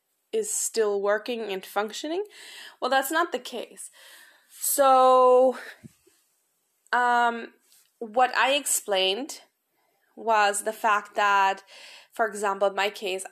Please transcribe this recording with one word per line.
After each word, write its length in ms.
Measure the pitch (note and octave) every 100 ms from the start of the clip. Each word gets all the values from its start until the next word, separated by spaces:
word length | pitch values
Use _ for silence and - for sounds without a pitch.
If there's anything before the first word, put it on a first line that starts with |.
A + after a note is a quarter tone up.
| _ _ _
is 220 | A3 G#3
still 480 | - - - G#3+ G3+
working 500 | G3+ G#3 G#3 A#3+ G#3
and 140 | F#3+
functioning. 600 | F#3+ G3+ G#3+ - D4+ E4+ G#4 - - - - -
Well, 80 | B3+
that's 200 | C4+ C#4
not 220 | D#4+ F4
the 60 | B3
case. 520 | - A#3+ - G3 - _ - - - _ _
So, 1040 | - - - C4+ C4 C4 B3+ B3+ B3+ C4 B3 - - - _ _ _ _ _ _ _ _ _ _
um, 600 | A#3+ B3 A#3+ A#3+ A#3 A#3 _ _ _ _ _
what 360 | A3+ G#3+ B3 -
I 180 | A#3+
explained 880 | C#4+ C4+ - - G3 F#3+ G3+ D4 - - _ _ _ _ _ _ -
was 480 | A3 A3 G3+ G#3
the 80 | G#3+
fact 420 | A3 A3+ G#3 G3+
that, 480 | - G3+ G3 F#3+ F#3+ - - - - -
for 140 | - A3
example, 420 | G3+ G#3 G3 G3+
in 60 |
my 160 | G3 G3+
case, 340 | G3+ G#3 F#3+ -